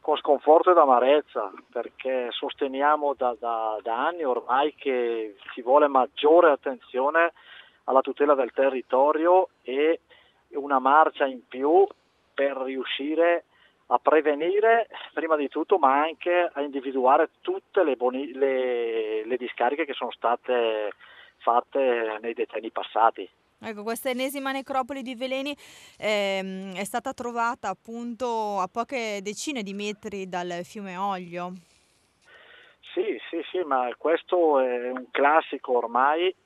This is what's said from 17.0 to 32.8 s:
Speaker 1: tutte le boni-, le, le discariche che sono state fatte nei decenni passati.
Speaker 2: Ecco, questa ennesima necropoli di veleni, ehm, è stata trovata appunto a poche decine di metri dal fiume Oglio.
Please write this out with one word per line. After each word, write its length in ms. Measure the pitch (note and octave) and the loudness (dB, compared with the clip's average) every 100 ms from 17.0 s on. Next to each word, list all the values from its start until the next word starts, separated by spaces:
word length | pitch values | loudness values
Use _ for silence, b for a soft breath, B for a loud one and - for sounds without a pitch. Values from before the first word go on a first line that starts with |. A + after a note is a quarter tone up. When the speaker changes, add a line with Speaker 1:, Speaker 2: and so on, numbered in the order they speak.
| B2+ D3 D#3 _ | 4 4 2 _
Speaker 1:
tutte 420 | - F#3+ _ - | -6 -6 _ 0
le 120 | E3 B2 | 0 0
boni-, 360 | B2 B2+ C#3+ | -2 -2 -8
le, 920 | C3 C#3 C3 B2+ A#2+ A#2 A2+ G#2+ A2 G#2+ | -2 0 0 -2 -2 -2 -4 -4 -4 -4
le 100 | B2+ | -6
discariche 480 | A#2+ - A#2+ C#3+ | -6 -2 -2 0
che 80 | D3+ | -6
sono 180 | B2 B2 | -6 -10
state 840 | - A2+ B2 - B2 A2+ A2 G#2 - B B B _ | -4 -2 -2 -2 -2 0 -2 -6 -10 B B B _
fatte 800 | - A#2 - C#3 C3 A#2+ A2+ G#2+ | 0 0 0 -2 0 0 -2 -6
nei 100 | A#2 | -8
decenni 380 | A#2 A2+ A2 A2 | -6 -6 -6 -8
passati. 580 | G2 F#2+ A2 A2+ - F#2 _ _ _ | -10 -6 4 4 2 -16 _ _ _
Speaker 2:
Ecco, 260 | G#3 G#3 | -12 -10
questa 260 | G#3 A#3 C4+ | -8 -6 -6
ennesima 420 | B3 C4 C#4 C4+ | -4 -4 -6 -6
necropoli 480 | C4+ B3+ C4 B3+ C#4 | -8 -4 -6 -4 -8
di 140 | B3 | -10
veleni, 420 | B3 C4 C4 C4+ C#4+ B B B B | -10 -8 -6 -6 -10 B B B B
ehm, 760 | G3+ G#3+ G3+ G3 F#3+ F#3+ F#3+ | -4 -2 -2 -4 -6 -10 -12
è 100 | F3+ | -10
stata 300 | G3+ B3 C4 | -8 -6 -8
trovata 560 | C4 A#3+ A#3 A#3 A#3+ G#3+ | -10 -8 -4 -4 -4 -8
appunto 880 | F#3+ - A#3 A#3+ A3+ B3 A3+ G#3+ G3+ | -10 -12 -12 -12 -8 -6 -4 -4 -4
a 100 | F#3 | -6
poche 500 | A#3+ A#3 C4 A3+ G3+ | -6 -6 -6 -6 -8
decine 400 | G3 G#3 - C#4 | -10 -10 -8 -8
di 100 | G3+ | -8
metri 560 | G3 G#3 G#3 A3 G3+ F#3+ | -8 -8 -8 -12 -12 -8
dal 320 | F3+ F3 E3+ | -8 -6 -8
fiume 360 | F3+ A3 G3 F3+ | -10 -14 -12 -8
Oglio. 540 | G3+ F#3 F3 F3 F3+ F#3 _ _ _ _ _ _ b b b b b b | -6 -6 -8 -10 -10 -12 _ _ _ _ _ _ b b b b b b